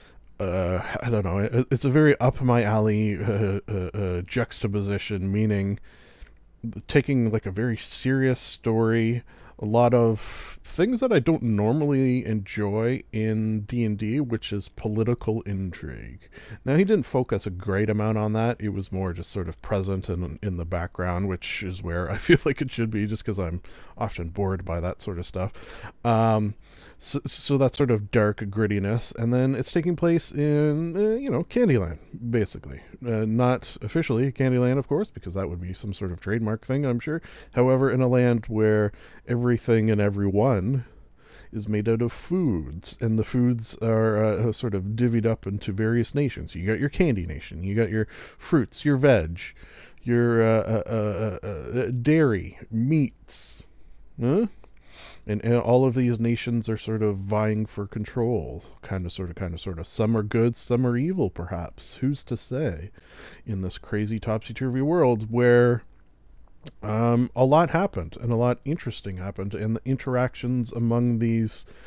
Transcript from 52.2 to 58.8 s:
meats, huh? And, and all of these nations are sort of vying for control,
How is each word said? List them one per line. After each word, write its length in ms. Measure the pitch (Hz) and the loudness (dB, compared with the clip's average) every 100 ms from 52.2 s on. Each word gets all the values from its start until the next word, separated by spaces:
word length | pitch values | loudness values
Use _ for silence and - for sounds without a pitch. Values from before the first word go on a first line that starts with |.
| 147 101 85 - - | 6 2 -2 -12 -6
meats, 960 | 110 123 156 135 - - - - - - - - - - - | -2 2 2 2 -2 -16 -16 -16 -20 -20 -20 -20 -20 -16 -4
huh? 260 | 120 165 226 - - - - - - - - | 0 2 0 -4 -20 -20 -20 -20 -20 -12 -6
And, 180 | 107 | -2
and 120 | 117 120 | 2 2
all 280 | 113 123 | 4 4
of 100 | 131 | 4
these 240 | 123 123 117 | 2 2 2
nations 500 | 117 117 - 117 110 | 0 0 -2 -2 -2
are 80 | 110 | -4
sort 260 | - 110 | -4 0
of 160 | 107 98 | 0 0
vying 480 | 98 107 107 107 110 | -2 0 2 0 -2
for 200 | - 101 | -6 -8
control, 760 | 113 107 - 117 113 62 65 - - | -6 -6 -2 0 0 -4 -10 -14 -16